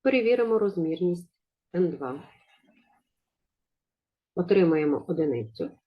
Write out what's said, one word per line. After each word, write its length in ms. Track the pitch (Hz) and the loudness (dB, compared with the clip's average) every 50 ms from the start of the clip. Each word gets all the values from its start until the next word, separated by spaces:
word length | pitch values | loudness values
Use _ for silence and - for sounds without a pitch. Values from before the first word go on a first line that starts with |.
Перевіримо 580 | _ 269 269 254 226 226 247 240 233 226 220 214 | _ 2 2 2 2 2 2 2 2 0 0 0
розмірність 680 | 208 202 196 175 165 160 160 160 180 175 175 175 175 _ _ _ _ _ _ _ _ _ - | 0 0 -2 -2 -4 -4 -2 -2 -2 -2 -2 -4 -8 _ _ _ _ _ _ _ _ _ -2
Н 140 | 175 185 165 | -2 -2 -2
два. 400 | 147 - 139 127 131 147 - - _ _ _ _ _ _ _ _ _ _ _ _ _ _ _ _ _ _ _ _ _ _ _ _ _ _ _ _ _ _ _ _ _ _ _ _ _ _ _ _ _ | -2 -6 -8 -10 -10 -12 -14 -20 _ _ _ _ _ _ _ _ _ _ _ _ _ _ _ _ _ _ _ _ _ _ _ _ _ _ _ _ _ _ _ _ _ _ _ _ _ _ _ _ _
Отримаємо 680 | - 180 175 202 196 180 165 160 156 151 147 143 - - | -4 0 2 4 4 6 4 4 2 2 0 0 -2 -2
одиницю. 640 | - 170 165 156 147 127 120 113 113 - - - - - _ _ | -4 -2 -2 0 -2 -2 -4 -6 -10 -10 -10 -10 -10 -10 _ _